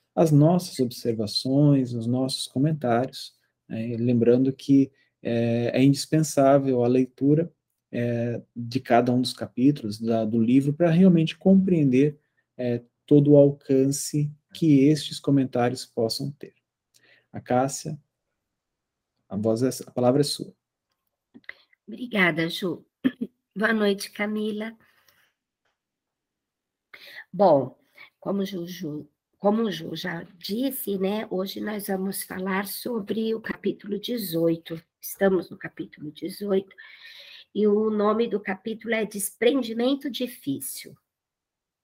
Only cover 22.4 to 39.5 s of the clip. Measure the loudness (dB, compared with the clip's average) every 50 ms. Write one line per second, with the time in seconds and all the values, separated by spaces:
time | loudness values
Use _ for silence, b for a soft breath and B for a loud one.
22.4 | -4 -4 -4 -6 -6 -6 -6 -8 -10 _ _ _ -4 -4 -4 -4 -10 -12 -12 _
23.4 | _ _ _ -4 -2 -2 0 0 2 0 0 -2 -6 -12 -8 -8 -6 -6 -4 -4
24.4 | -6 -6 -6 -8 -10 -10 -12 _ _ _ _ _ _ _ _ _ _ _ _ _
25.4 | _ _ _ _ _ _ _ _ _ _ _ _ _ _ _ _ _ _ _ _
26.4 | _ _ _ _ _ _ _ _ _ _ B B B B B B B B -2 2
27.4 | 4 6 6 4 2 0 -6 _ B B B B B B B _ -8 -6 -4 -4
28.4 | -4 -6 -6 -10 -10 -12 -12 -10 -10 -10 -10 -10 -12 -14 _ _ _ _ _ _
29.4 | -2 0 0 0 -2 -4 -6 -8 -10 -12 -12 -10 -10 -10 -10 -10 -12 -16 _ _
30.4 | -12 -8 -6 -4 -4 -4 -6 -6 -8 -6 -6 -4 -2 -2 -4 -4 -6 -6 -6 -6
31.4 | -6 -6 -8 -8 -8 -8 -8 -8 -6 -6 -6 -4 -4 -6 -6 -8 -10 -10 -10 -8
32.4 | -6 -4 -4 -4 -4 -6 -10 -10 -8 -8 -6 -6 -6 -6 -6 -4 -4 -4 -4 -6
33.4 | -6 -10 -12 -6 -4 -6 -6 -6 -8 -10 -8 -8 -6 -8 -8 -8 -6 -6 -4 0
34.4 | 0 0 0 -2 -6 -12 -14 -16 -16 _ _ _ -16 -16 -4 0 2 2 2 2
35.4 | -2 -4 -12 -16 -16 -16 -14 -14 -14 -14 -14 -16 -16 -16 -14 -12 -12 -12 -10 -10
36.4 | -4 -2 -2 -2 -2 -4 -12 B B B B B B B B B B B B B
37.4 | B B _ 0 2 2 2 2 0 0 0 0 0 0 2 0 0 -2 -2 -6
38.4 | -6 -6 -8 -8 _ -10 -10 -10 -6 -6 -4 -4 -4 -6 -6 -8 -10 -10 -6 _
39.4 | 0 2